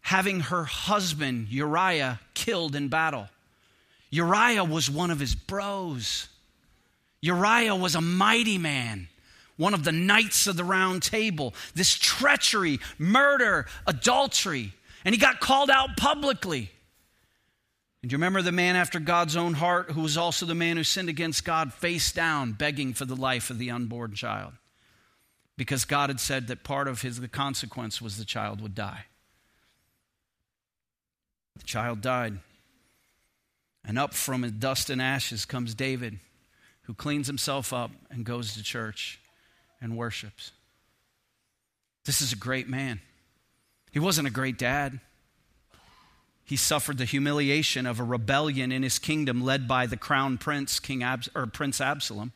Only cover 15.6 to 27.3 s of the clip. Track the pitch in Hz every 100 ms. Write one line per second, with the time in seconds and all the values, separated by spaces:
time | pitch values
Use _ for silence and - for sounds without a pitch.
15.6 | 277 269 269 - 277 294 285 262 190 147
16.6 | 101 - _ _ _ _ _ _ _ _
17.6 | _ _ _ _ 123 139 175 190 180 180
18.6 | 180 180 175 175 151 175 170 165 170 156
19.6 | 170 180 180 156 160 151 170 - 170 165
20.6 | 170 165 156 - 175 151 165 147 - 160
21.6 | 156 - 175 175 - - 165 151 127 104
22.6 | 147 143 135 117 131 131 131 123 - 120
23.6 | 123 120 120 120 117 101 113 104 98 120
24.6 | _ _ _ _ _ _ _ _ _ -
25.6 | 127 135 - 143 143 135 - 135 120 123
26.6 | - 139 139 120 131 120 123